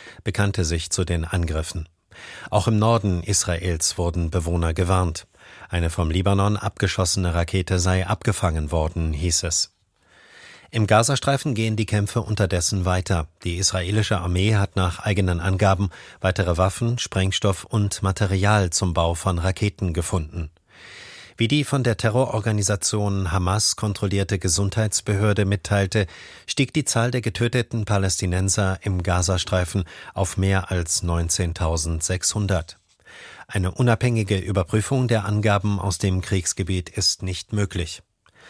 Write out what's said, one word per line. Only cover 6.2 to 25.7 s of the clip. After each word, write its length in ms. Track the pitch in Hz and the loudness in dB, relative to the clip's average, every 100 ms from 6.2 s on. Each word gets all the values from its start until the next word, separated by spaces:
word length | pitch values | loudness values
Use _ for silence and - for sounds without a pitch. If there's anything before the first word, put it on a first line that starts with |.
| 95 98 101 101 | 2 2 2 0
abgeschossene 800 | 101 - 95 - 90 - 90 | -4 -2 -2 0 0 0 0
Rakete 460 | 85 82 95 87 92 | 0 0 0 0 0
sei 260 | 90 92 90 | 2 2 0
abgefangen 640 | 98 - 101 90 80 76 | -2 0 0 0 0 0
worden, 420 | 82 78 82 80 | 0 -2 -2 -2
hieß 300 | 73 87 80 | -2 0 0
es. 300 | 85 - - _ _ _ _ _ - - - - - | 0 -2 -4 _ _ _ _ _ -20 -20 -20 -20 -6
Im 160 | 117 104 | -2 4
Gazastreifen 680 | 107 113 135 - 139 156 | 6 4 2 0 0 0
gehen 220 | 110 113 107 | 0 0 0
die 100 | 110 | 0
Kämpfe 360 | 104 101 120 | 0 0 -2
unterdessen 640 | - - 95 92 - 101 | -2 0 2 2 0 0
weiter. 420 | 90 90 - 90 78 _ | 2 0 2 0 -2 _
Die 140 | 90 87 | -6 -2
israelische 600 | 98 95 87 104 104 95 | -2 -2 0 0 2 0
Armee 360 | 92 90 101 | 0 2 4
hat 220 | 107 98 - | 4 2 2
nach 240 | 90 82 | 0 0
eigenen 400 | - 98 95 85 | 0 2 2 0
Angaben 500 | 92 95 101 95 98 - - - | 0 2 4 4 0 -4 -18 -4
weitere 360 | 95 90 90 85 | -2 0 0 2
Waffen, 420 | 92 - 117 120 | 2 0 -2 -2
Sprengstoff 640 | - 95 95 - 101 95 | -2 0 0 0 0 0
und 380 | - 110 101 - | -2 0 0 0
Material 680 | 98 92 98 95 101 107 92 | -2 0 0 2 4 4 2
zum 240 | - 92 | 0 0
Bau 200 | 85 82 | 2 0
von 240 | 80 98 87 | 0 -2 0
Raketen 540 | 90 92 104 - 92 | 0 0 -2 -2 -2
gefunden. 580 | 78 - 92 78 85 78 - _ - - - - - - - | -2 -2 -2 -4 -8 -10 -12 _ -20 -20 -20 -20 -20 -12 -2
Wie 120 | 117 | 0
die 160 | 151 | 2
von 180 | 139 139 | 2 0
der 140 | 123 107 | 0 0
Terrororganisation 1400 | 113 113 131 107 107 107 98 101 - 107 104 98 92 | 2 2 0 0 0 0 0 -2 -2 -2 0 0 0
Hamas 420 | 92 90 101 - | 0 0 0 0
kontrollierte 640 | - 107 98 101 98 98 98 | -2 -4 -2 -2 0 0 -2
Gesundheitsbehörde 1080 | 95 90 98 110 107 - - 101 107 104 | 0 0 0 0 -2 -2 -2 0 2 2
mitteilte, 600 | 98 101 - | 2 0 0